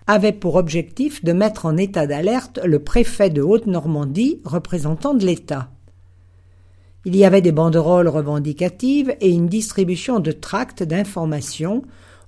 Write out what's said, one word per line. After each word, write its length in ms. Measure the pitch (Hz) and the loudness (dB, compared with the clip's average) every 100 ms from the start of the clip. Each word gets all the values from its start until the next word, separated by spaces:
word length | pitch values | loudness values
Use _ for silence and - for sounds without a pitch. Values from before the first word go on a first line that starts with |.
| - | 0
avait 240 | 208 214 | 2 2
pour 240 | 208 175 170 | 0 0 0
objectif 680 | 170 165 165 - 285 - | 0 -2 -6 -6 -6 -4
de 80 | 165 | 0
mettre 320 | 175 214 214 | 2 0 -2
en 120 | 165 156 | -2 -2
état 320 | 196 190 147 | 0 -2 -2
d'alerte 500 | 143 180 247 - - | -2 -2 -2 -4 -4
le 160 | 180 147 | 0 0
préfet 500 | - 240 233 - 196 | 2 2 2 2 2
de 100 | 151 | 2
Haute-Normandie, 1000 | 143 226 220 175 151 147 143 151 254 359 | 2 2 2 -2 -2 -2 -2 -2 -2 -2
représentant 680 | 156 165 - 175 151 160 277 | -6 -6 -4 -4 -2 -2 0
de 100 | 277 | 0
l'État. 460 | 190 170 - 139 127 - - - - - - - - - - - - - 190 | 2 0 -4 -8 -8 -14 -20 -20 -20 -20 -20 -20 -20 -20 -20 -20 -20 -12 0
Il 100 | 190 | 4
y 100 | 196 | 6
avait 160 | 196 | 6
des 100 | 175 | 4
banderoles 560 | 151 165 160 156 180 170 | 2 2 2 2 2 2
revendicatives 1040 | 156 143 147 147 147 180 185 254 285 262 - | 0 -2 -4 -4 -4 -4 -2 -2 0 0 0
et 100 | 190 | 2
une 160 | 170 170 | 2 2
distribution 760 | 208 214 - 180 180 - 240 | -2 -4 -2 -2 -2 -2 -2
de 120 | 165 | -2
tracts 500 | - - 196 247 - | -6 -6 -6 -6 -6
d'information 1000 | 170 170 202 185 160 147 135 - 160 226 - - - - | -4 -2 -4 -4 -4 -4 -6 -6 -4 -4 -8 -16 -20 -20